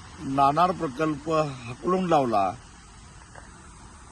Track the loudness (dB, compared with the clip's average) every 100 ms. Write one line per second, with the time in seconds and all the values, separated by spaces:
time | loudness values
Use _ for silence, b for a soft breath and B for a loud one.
0 | -18 -12 -4 2 4 4 2 2 -4 -2
1 | -2 -2 -2 0 0 -4 -12 -6 -2 0
2 | 2 2 4 2 0 -4 -12 -20 -20 -20
3 | -20 -20 -20 -20 -20 -20 -20 -20 -20 -20
4 | -8